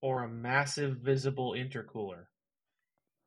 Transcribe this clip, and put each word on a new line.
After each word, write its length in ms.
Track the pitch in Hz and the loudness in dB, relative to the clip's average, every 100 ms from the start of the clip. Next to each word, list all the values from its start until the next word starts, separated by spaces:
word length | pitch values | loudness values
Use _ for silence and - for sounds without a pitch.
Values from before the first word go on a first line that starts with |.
or 220 | 135 131 | 0 0
a 60 | 120 | -2
massive 680 | 117 120 135 143 143 143 127 | -4 0 2 2 0 0 0
visible 540 | 123 135 135 135 123 | 4 4 4 0 0
intercooler? 760 | 107 127 127 110 113 101 87 80 _ _ _ _ _ _ _ _ _ | 0 -2 -6 -8 -6 -6 -6 -14 _ _ _ _ _ _ _ _ _